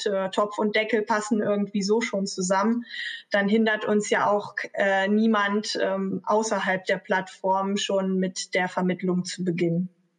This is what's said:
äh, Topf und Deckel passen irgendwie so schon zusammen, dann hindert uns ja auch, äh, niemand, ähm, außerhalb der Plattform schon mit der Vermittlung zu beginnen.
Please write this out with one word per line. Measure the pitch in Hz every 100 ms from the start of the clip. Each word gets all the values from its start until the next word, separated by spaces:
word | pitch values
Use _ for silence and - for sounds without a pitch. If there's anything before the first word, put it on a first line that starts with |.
| 214
äh, | 190 190
Topf | 208 208 -
und | 214 220
Deckel | 214 214
passen | 208 214 208 214
irgendwie | 202 208 202 208
so | 190 220
schon | 240 196 196
zusammen, | - 180 190 214 240 240 - - - -
dann | 202 196
hindert | 220 220 214 214
uns | 208 202
ja | 208 196
auch, | 208 208 - -
äh, | - 196 190 196
niemand, | 208 226 214 202 208 208 -
ähm, | 190 196 190 190 -
außerhalb | 214 226 202 180 185 185
der | 185
Plattform | - 190 190 - 190 190 196 202
schon | - 196 190 190
mit | 185 185 -
der | 190 180
Vermittlung | - 185 180 185 180 180
zu | -
beginnen. | 180 170 175 170 185 - _